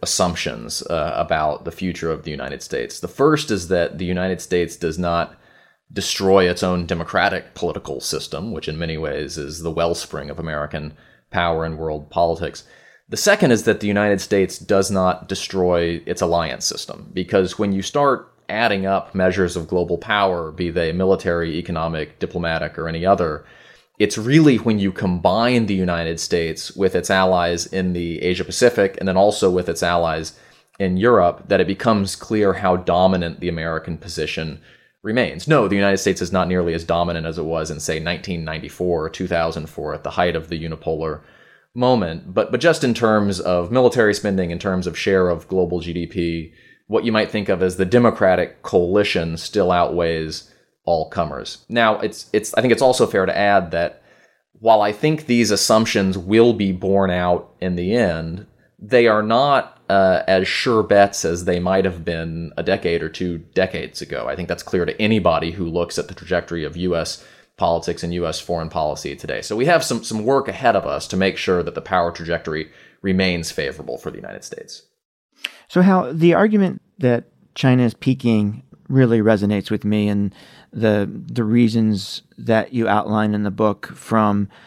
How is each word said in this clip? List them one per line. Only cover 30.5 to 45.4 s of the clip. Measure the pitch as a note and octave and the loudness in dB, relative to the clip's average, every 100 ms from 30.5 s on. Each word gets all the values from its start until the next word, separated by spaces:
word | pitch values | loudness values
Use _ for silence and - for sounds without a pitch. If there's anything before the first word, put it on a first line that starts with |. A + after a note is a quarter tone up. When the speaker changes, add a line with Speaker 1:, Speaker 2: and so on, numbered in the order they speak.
| _ _ - | _ _ -4
Speaker 1:
in | F#2+ F#2 | -2 2
Europe | A#2 A2+ F2 - - | 4 6 4 0 0
that | F#2+ | 2
it | F2 | 2
becomes | G2 A#2+ G#2+ G2 - | 0 2 2 0 -6
clear | - A2 G2+ | -4 0 2
how | F#2 G2 | 2 0
dominant | F2+ F2+ F2 F#2 F#2 E2+ - | 0 2 4 4 2 -2 -6
the | F2 | -6
American | E2 E2 D#2+ - D#2+ | -4 -4 -6 -6 -12
position | F2+ E2 D#2 - D#2+ D2+ - _ _ _ | -10 -6 -6 -6 -8 -10 -18 _ _ _
remains. | G#2+ A#2+ F2+ C#2 C#3+ | -4 -2 -2 -4 0
No, | D3 G2 | 2 4
the | G2+ | 2
United | G2+ F#2+ | 2 2
States | G2+ F#2 | 0 0
is | E2+ | 0
not | F#2 F2 | -2 0
nearly | F2+ E2+ | 0 0
as | E2 | -2
dominant | E2 E2+ E2+ E2 E2 | 0 0 0 -2 -4
as | E2 | -6
it | |
was | D#2 D#2+ D#2+ | -4 -4 -4
in, | D2+ | -6
say, | D#2+ D#2+ | -4 -4
nineteen | D#2+ E2+ - E2+ | -4 -6 -6 -8
ninety-four | D#2+ D#2+ - - F2+ E2 | -6 -8 -10 -6 -2 -2
or | D#2+ | -4
two | - F2+ | -6 -4
thousand | E2+ E2 D#2+ D2+ | -2 -2 -4 -10
four | - D2+ | -10 -8
at | D2+ | -8
the | D2+ | -8
height | F2+ F2+ | -2 0
of | E2 D#2+ | -2 -6
the | E2 | -8
unipolar | D#2+ D#2 E2 D#2+ D#2+ D2+ - _ _ _ _ A#2+ | -8 -8 -6 -4 -4 -8 -12 _ _ _ _ -2
moment. | B2+ B2 E2+ E2 - | 2 2 0 -6 -6
But, | F#2+ G2 | -2 -2
but | A#2+ | 2
just | E3 D3+ | 2 2
in | B2+ | 0
terms | A2+ A2+ G#2+ G2+ F#2 | 2 2 4 2 -2
of | E2+ F2 F2 | 0 0 0
military | B2+ B2 B2 G#2+ | 4 4 4 2
spending, | G2+ G#2 F#2+ E2+ | 2 0 0 -2
in | E2+ | -2
terms | G2+ F#2 F2 | -2 -2 -4
of | D#2+ | -4
share | G#2 F#2+ F2+ | 0 2 2
of | D#2+ | 0